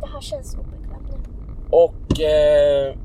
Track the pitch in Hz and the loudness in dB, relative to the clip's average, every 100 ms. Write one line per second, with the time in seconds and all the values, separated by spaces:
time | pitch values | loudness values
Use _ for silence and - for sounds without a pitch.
0 | 277 277 - 285 - - - - - - | -10 -10 -8 -10 -8 -8 -8 -10 -10 -10
1 | - - - - - - - 165 170 - | -10 -8 -8 -10 -12 -10 2 4 4 2
2 | - - 156 151 147 147 147 139 139 - | -2 0 4 4 6 6 6 2 0 -6